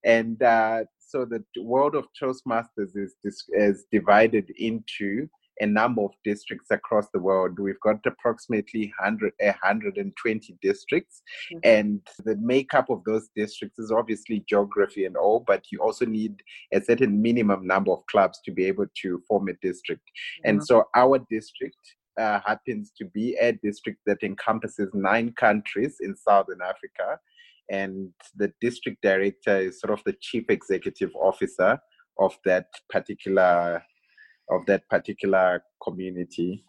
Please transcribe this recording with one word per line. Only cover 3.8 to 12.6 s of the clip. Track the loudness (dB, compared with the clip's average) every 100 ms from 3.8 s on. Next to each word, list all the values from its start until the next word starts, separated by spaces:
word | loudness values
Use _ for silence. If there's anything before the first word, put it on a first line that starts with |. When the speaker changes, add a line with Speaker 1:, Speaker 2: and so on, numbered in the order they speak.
| _
Speaker 1:
divided | -2 4 6 6 2 -2 -6
into | -6 -6 -8 -8 -6 -6 -8 _ _ -4
a | 0
number | 2 2 0
of | -2 _
districts | -6 -6 -6 -14 _
across | -4 0 -2 0
the | -2
world. | 2 2 2 -2
We've | -6 -2
got | 0 0 -2
approximately | -2 -4 -4 -2 -4 -2 -6 -6 -2
hundred, | -2 0 -4 0
a | 0 2
hundred | 0 0 -2 -6
and | -8 -4
twenty | -4 -4 -8 -4
districts, | -2 -2 -2 -2 -2 -20 -20 -18 -14
Speaker 2:
Mm-hmm. | 0
Speaker 1:
and | 4 6 4 -4 -6 -10
the | -4 -4
makeup | 0 0